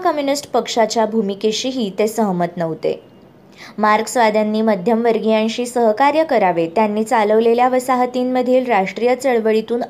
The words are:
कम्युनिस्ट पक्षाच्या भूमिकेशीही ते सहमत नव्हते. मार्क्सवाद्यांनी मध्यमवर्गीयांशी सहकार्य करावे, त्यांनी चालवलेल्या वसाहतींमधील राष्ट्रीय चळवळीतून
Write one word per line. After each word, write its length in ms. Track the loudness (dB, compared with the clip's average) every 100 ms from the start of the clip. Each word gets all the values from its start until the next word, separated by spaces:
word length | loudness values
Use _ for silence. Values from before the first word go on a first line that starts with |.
कम्युनिस्ट 460 | 0 -2 -2 -4 -2
पक्षाच्या 560 | -4 -2 0 0 0 0
भूमिकेशीही 840 | 0 -2 -2 -2 -2 -4 -4 -4 -2
ते 80 | -2
सहमत 500 | 0 -2 0 -4 -4
नव्हते. 460 | -6 -4 -4 -6 -10 -20 -20 -20 -20 -20 -16 -2
मार्क्सवाद्यांनी 840 | 2 2 0 2 2 2 0 0
मध्यमवर्गीयांशी 1040 | 0 0 0 0 0 0 0 0 0 -4 -4
सहकार्य 580 | 0 2 2 2 2
करावे, 420 | 2 2 2 0 0
त्यांनी 380 | 0 0 0
चालवलेल्या 640 | 0 0 2 2 4 2 2
वसाहतींमधील 1000 | 0 0 0 0 -2 -2 0 2 2 2
राष्ट्रीय 480 | 0 0 -2 -2
चळवळीतून 680 | 0 0 0 2 0 0 -4